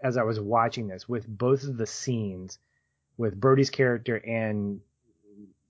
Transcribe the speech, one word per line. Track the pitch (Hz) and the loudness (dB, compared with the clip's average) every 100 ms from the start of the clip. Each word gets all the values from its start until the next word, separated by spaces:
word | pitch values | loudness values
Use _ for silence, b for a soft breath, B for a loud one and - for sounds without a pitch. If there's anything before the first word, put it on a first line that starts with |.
as | 131 123 | -2 0
I | |
was | 113 107 | 0 0
watching | 101 117 117 127 104 | 0 2 2 -2 -6
this, | 92 - | -8 -6
with | 120 113 | -6 -6
both | 104 123 135 | 0 2 2
of | 139 120 | 0 -4
the | 110 | -6
scenes, | - - 117 104 92 92 - _ _ _ _ _ - | -6 -4 -2 -2 -6 -12 -18 _ _ _ _ _ -4
with | 113 98 | -4 2
Brody's | 131 135 135 | 6 6 4
character | - 127 120 120 110 | 2 2 0 -2 -4
and | 117 113 110 104 101 98 - _ _ _ 104 104 98 _ | -2 -2 -2 -2 -4 -6 -12 _ _ _ _ -20 -20 _